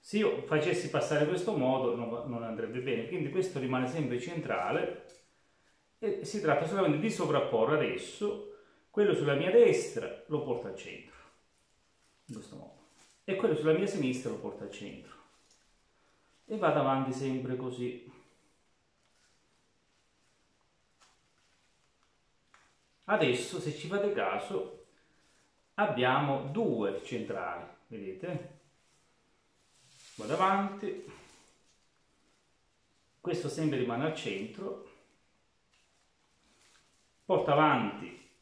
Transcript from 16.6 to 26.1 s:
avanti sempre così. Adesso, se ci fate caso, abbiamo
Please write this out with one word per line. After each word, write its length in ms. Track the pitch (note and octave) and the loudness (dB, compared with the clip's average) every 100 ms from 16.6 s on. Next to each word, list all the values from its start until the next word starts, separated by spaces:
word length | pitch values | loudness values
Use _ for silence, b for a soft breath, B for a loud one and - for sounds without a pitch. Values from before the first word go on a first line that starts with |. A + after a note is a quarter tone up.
| E3+ D3 | 2 4
avanti 340 | C3+ C3+ C3 | 4 2 0
sempre 440 | B2+ C3+ C3 B2+ B2+ | -2 -2 -2 -4 -4
così. 540 | B2+ B2 B2 - - B B B B _ _ _ _ _ _ _ _ _ _ _ _ _ _ _ _ _ _ _ _ _ _ _ _ _ _ _ _ _ _ _ _ _ _ _ _ _ _ _ _ - _ _ _ _ | -6 -4 -6 -6 -16 B B B B _ _ _ _ _ _ _ _ _ _ _ _ _ _ _ _ _ _ _ _ _ _ _ _ _ _ _ _ _ _ _ _ _ _ _ _ _ _ _ _ -20 _ _ _ _
Adesso, 560 | - G#3 C#3 B2 - F3 | 0 4 4 2 -2 -6
se 160 | D3+ - | -6 -6
ci 100 | D#3+ | -4
fate 260 | G3+ G3+ | 0 0
caso, 720 | - F#2+ F#2+ - - F#2 - - b b b b b b _ _ - | 2 0 -2 -2 -4 -6 -10 -20 b b b b b b _ _ 0
abbiamo 680 | G3+ B2 B2 | 2 4 4